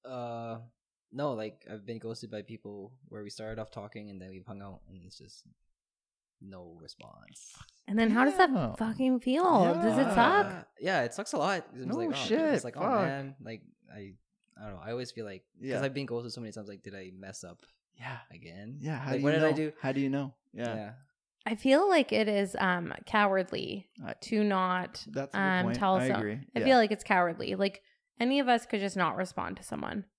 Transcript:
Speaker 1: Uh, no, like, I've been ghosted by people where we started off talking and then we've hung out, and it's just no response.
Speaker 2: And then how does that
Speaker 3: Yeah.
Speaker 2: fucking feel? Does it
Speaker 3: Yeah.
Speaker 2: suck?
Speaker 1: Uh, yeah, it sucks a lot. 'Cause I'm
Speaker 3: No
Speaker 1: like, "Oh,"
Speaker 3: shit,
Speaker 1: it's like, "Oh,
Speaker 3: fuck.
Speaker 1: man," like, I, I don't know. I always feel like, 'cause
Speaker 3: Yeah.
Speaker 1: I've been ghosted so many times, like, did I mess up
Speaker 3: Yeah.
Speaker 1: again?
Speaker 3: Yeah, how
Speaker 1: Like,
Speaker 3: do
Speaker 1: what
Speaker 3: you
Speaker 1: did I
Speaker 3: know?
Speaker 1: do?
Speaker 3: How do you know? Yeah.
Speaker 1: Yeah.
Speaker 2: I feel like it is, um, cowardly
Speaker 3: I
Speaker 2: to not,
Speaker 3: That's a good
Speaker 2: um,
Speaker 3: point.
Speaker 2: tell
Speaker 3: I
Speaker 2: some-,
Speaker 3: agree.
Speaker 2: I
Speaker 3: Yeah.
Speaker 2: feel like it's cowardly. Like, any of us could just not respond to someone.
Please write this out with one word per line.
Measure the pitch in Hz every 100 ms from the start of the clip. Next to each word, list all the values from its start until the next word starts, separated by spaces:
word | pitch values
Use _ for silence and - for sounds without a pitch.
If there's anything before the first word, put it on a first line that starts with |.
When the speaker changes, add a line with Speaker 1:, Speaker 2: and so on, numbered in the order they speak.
| 131
Speaker 1:
Uh, | 127 120 117 117 113 117 _ _ _ _
no, | 127 147
like, | 117 107 - -
I've | 107 98
been | 113
ghosted | 113 113 110
by | 107
people | 101 113 101 101 101 127 -
where | 107
we | 104
started | - 110 113
off | 107
talking | - 104 110 104
and | 95
then | 92
we've | 95 92
hung | 98
out, | 101 92 -
and | 95 90
it's | -
just | - - - _ _ _ _ _ _ _ _ _
no | 95 95 87 85
response. | 76 - - - - - - - - _ -
Speaker 2:
And | 208
then | 226
how | 220
does | 269 381
that | 359
Speaker 3:
Yeah. | 269 240 -
Speaker 2:
fucking | 220 233 262 254
feel? | 254 277 370 262 175
Does | 226 220 226
it | 254
Speaker 3:
Yeah. | 208
Speaker 2:
suck? | 247 392 392
Speaker 1:
Uh, | 180 - _
yeah, | 175 180
it | 120
sucks | - 214
a | 277
lot. | 160 185 -
'Cause | 123
I'm | 170
Speaker 3:
No | 277
Speaker 1:
like, | 339
"Oh," |
Speaker 3:
shit, | 262 - 240 320
Speaker 1:
it's | 220
like, | 120 135
"Oh, |
Speaker 3:
fuck. | 196 240
Speaker 1:
man," | 170 139 135 135
like, | 113 113 - _ _
I, | 104 98 90 _ _ _ -
I | 104
don't | 92
know. |
I | 95
always | 120 123
feel | - 107
like, | 95 _ _
'cause | 131
Speaker 3:
Yeah. | 113
Speaker 1:
I've | 135
been | 135 135
ghosted | 120 120
so | 120
many | 113
times, | 104 101
like, | 101
did | 101 98
I | 92
mess | 92 98 -
up | 87 87 _ _ _
Speaker 3:
Yeah. | _ 123 120 -
Speaker 1:
again? | - 82 87 107 143
Speaker 3:
Yeah, | 156 143
how | 139
Speaker 1:
Like, | 135
Speaker 3:
do |
Speaker 1:
what | 143
Speaker 3:
you | 156
Speaker 1:
did | 156
I |
Speaker 3:
know? | 151
Speaker 1:
do? | 151 -
Speaker 3:
How | 135
do | 135
you | 139
know? | 139 135 - _
Yeah. | 107 117 110
Speaker 1:
Yeah. | 104 123 _ _ _ _ -
Speaker 2:
I | 220
feel | 269 277 403
like | 349 -
it | 214 214
is, | 202 196 -
um, | 190 175 170 - -
cowardly | 214 208 190 185 - - 202 - -
Speaker 3:
I | 226
Speaker 2:
to | - - 214
not, | 208 190 185 180 180 - -
Speaker 3:
That's | 214 139
a | 196
good |
Speaker 2:
um, | 190 185 185
Speaker 3:
point. | 247
Speaker 2:
tell | 196 190
Speaker 3:
I | 127
Speaker 2:
some-, | -
Speaker 3:
agree. | - 113 - 233
Speaker 2:
I |
Speaker 3:
Yeah. | 240
Speaker 2:
feel | 254
like | 214
it's | 208
cowardly. | - 190 175 170 - 190
Like, | 196 - _ _ _ _
any | 240 277
of | 254
us | 233 -
could | 214
just | 196 190
not | 165 95
respond | 185 - 87 -
to |
someone. | - - - 208 -